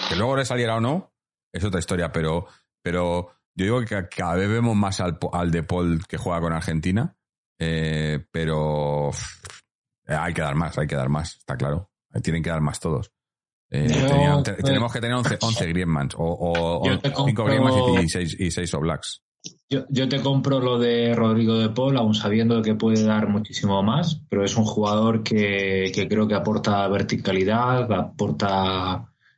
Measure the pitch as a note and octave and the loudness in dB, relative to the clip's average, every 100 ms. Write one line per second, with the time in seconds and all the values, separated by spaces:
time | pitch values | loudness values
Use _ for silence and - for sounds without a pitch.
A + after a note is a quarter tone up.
0 | - F2+ A#2+ C3+ B2 B2 A2+ A2+ A#2 F3+ | -4 -2 0 0 -2 -2 0 0 0 -2
1 | - _ _ _ _ E2+ G#2 F2+ - F2+ | -6 _ _ _ _ -4 -2 -2 -2 -2
2 | E2 E2 D#2+ E2+ - - _ _ F2 F2 | -2 -2 -2 -2 -6 -18 _ _ -4 -2
3 | F2 F2 F2+ _ _ - G2 B2 A2 G#2 | 0 -2 -6 _ _ -4 0 0 -2 -6
4 | F2 - F2 F2+ G2+ A2+ A#2+ G#2 G2 F#2+ | -6 -6 -2 0 0 2 2 2 0 0
5 | F2 D#2+ F2 F2 E2+ E2+ D#2+ F2 F2 E2 | -4 -4 -4 -2 0 0 0 -2 0 -2
6 | - D#2+ F#2+ E2+ E2 E2 E2 D#2+ F#2 F2+ | -4 -6 -4 -2 -2 -2 -2 -2 0 0
7 | - _ _ _ _ - E2 D#2+ D#2+ D#2 | -2 _ _ _ _ -6 -4 -2 -2 -2
8 | D#2 D2 - E2 D#2+ D#2 D2+ D2+ D2 D2 | -2 -4 -6 -4 -2 0 0 0 -2 -2
9 | C#2+ - - - - - _ _ _ _ | -2 -4 -10 -14 -20 -20 _ _ _ _
10 | - D#2 F2 E2 D2 D2 D#2 C#2+ D2+ C#2+ | -6 -4 -2 -2 -2 -2 -2 -4 -2 -2
11 | C2 D2+ D#2 - - B1+ C#2 D#2+ G2 _ | -2 -2 -4 -10 -10 -4 -2 -4 -6 _
12 | _ A#2 - E2 D#2+ D#2+ E2 - E2+ C#2 | _ -6 -2 -2 -2 -2 -2 -4 -4 -4
13 | - _ _ _ _ _ - C#2 D2+ D#2 | -6 _ _ _ _ _ -8 -2 0 2
14 | C3+ C#3+ C#3+ C#3+ B2 - C3+ C3+ A#2 A#2 | 4 4 4 4 2 -2 0 0 0 -2
15 | A#2 B2 A#2 G#2+ A2+ G#2+ F2 F2 F2 D2+ | -2 0 0 0 0 0 0 0 0 0
16 | C2+ - E2 E2+ E2+ E2+ E2+ E2+ F#2+ F#2+ | -2 -2 -4 -2 0 0 0 0 0 0
17 | C#3 - C3+ G#2+ G#2+ C3+ C3 C3 B2+ - | -2 0 0 0 2 2 4 4 4 2
18 | D#3+ F#2 E2+ - F2+ F2 E2+ D2 D#2+ D2 | 2 0 -4 -2 -2 -2 -4 -2 -2 -2
19 | - - _ _ - - - - - C3 | -8 -14 _ _ -20 -18 -6 -6 -2 -2
20 | C3 C#3 C3+ C#3 C#3 C3+ B2+ A#2+ A#2+ A#2 | 0 0 0 2 2 2 2 2 2 2
21 | A#2 A2+ A2+ A2 A2+ A2+ A2 A#2+ C3+ C3 | 2 2 4 4 4 2 2 2 2 2
22 | A2 G#2+ G2+ A2 A2+ A2+ G#2+ G#2+ A2+ A2 | 2 2 2 2 4 2 2 2 4 4
23 | G#2+ G#2+ G#2 G2+ - - G2+ G2 G2+ D3 | 4 2 2 0 -2 -2 0 2 2 2
24 | E3+ - - G2 G2+ A#2 G#2+ G#2+ G#2 G#2+ | 0 -4 -2 0 0 2 0 2 2 2
25 | A2+ A2 A2 G#2+ G#2 G2 G2 F#2+ F#2+ G#2 | 2 2 0 0 2 0 0 0 0 0
26 | F#2+ G#2+ G#2 G2+ G#2+ G#2+ G#2+ G2+ G2 G2 | 0 2 2 2 0 0 2 2 2 0
27 | G#2+ - - F#2+ F#2+ A2+ B2 B2+ A2+ F#2 | 0 -2 0 2 2 2 2 0 2 0
28 | - - G#2 G#2+ G2+ G2 F#2+ F#2+ F#2 F#2 | -2 -2 -4 0 0 0 0 0 -2 -4
29 | - _ _ | -8 _ _